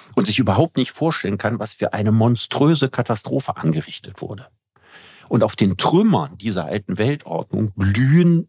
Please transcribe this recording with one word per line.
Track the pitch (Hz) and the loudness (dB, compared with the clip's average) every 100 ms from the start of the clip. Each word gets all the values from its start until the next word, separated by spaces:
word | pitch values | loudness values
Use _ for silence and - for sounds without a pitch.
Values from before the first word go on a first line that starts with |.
| - - | -6 -2
Und | 101 | 0
sich | 107 | 0
überhaupt | 104 95 165 - | 2 2 2 0
nicht | 123 | -4
vorstellen | - 160 - 98 101 | -2 -2 -2 -4 -4
kann, | 107 110 | -4 -4
was | 107 | -6
für | - - | -6 -4
eine | 104 107 | -2 2
monströse | 110 117 117 - - 147 156 135 | 4 4 2 -2 0 2 2 0
Katastrophe | - - - - 139 - - | -2 -4 -4 -4 -4 -4 -4
angerichtet | - 156 - - - 95 | -2 -2 -6 -12 -18 -14
wurde. | - 98 - _ _ _ _ - - - - | -12 -12 -18 _ _ _ _ -20 -20 -20 -2
Und | 123 | 0
auf | 107 - | 0 2
den | 101 92 | 0 2
Trümmern | - 170 220 120 73 92 | 2 4 4 2 0 -6
dieser | 110 90 | -6 -6
alten | 76 104 - 95 | -4 -6 -4 -2
Weltordnung | 123 147 - 82 - 104 107 104 | -2 -2 -6 -8 -6 -4 -4 -2
blühen | 98 107 131 165 175 165 | 0 2 4 6 6 4